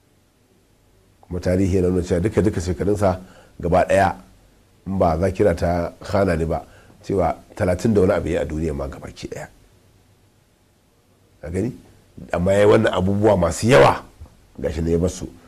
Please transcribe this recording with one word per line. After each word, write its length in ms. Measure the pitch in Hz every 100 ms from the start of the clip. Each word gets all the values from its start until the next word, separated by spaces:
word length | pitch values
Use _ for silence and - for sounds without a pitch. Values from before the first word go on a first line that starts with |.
| _ _ _ _ _ _ _ _ _ _ _ _
Kuma 180 | - 90
tarihi 360 | 85 92 95 95
yana 120 | 90
nuna 140 | 92
cewa 180 | 85 90
duka, 220 | 92 -
duka 180 | 98 101
shekarunsa 600 | 87 87 90 101 98 92 - - - -
gaba 240 | 87 90 -
ɗaya, 260 | 95 95 - - _ _ _ _ _ -
in 120 | 95
ba 180 | 90 80
zakira 360 | 95 92 101 85
ta 360 | 85 87 85 - -
hana 240 | 101 98 82
ni 80 |
ba, 180 | 80 80 - - - -
cewa 320 | - 98 82 - - -
talatin 380 | 95 85 120
da 60 | 104
wani 120 | 92
abu 160 | 95 80
ya 60 |
yi 40 | 85
a 60 |
duniya 300 | 76 76 80 71
ma 100 | 69
gabaki 380 | - - - -
ɗaya. 200 | - - _ _ _ _ _ _ _ _ _ _ _ _ _ _ _ _ _ _ _
Ka 80 | 85
gani? 220 | 90 110 - - - _ - -
Amma 200 | 87 90
ya 80 | 98
yi 60 | 104
wannan 260 | 113 110
abubuwa 440 | 95 92 101 107 98
masu 300 | 85 80 110
yawa 360 | 139 135 - - - - _ _ -
gashi 220 | 69 78
ne 100 | 82
ya 60 | 82
bar 120 | 90
su. 160 | - - -